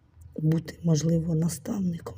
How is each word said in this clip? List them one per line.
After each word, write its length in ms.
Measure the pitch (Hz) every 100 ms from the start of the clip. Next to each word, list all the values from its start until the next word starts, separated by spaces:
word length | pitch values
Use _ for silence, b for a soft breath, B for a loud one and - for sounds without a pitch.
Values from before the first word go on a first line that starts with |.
| _ - - -
бути, 440 | 156 160 - -
можливо, 520 | 170 156 160 170 160 160
наставником 800 | 170 - - 214 185 170 -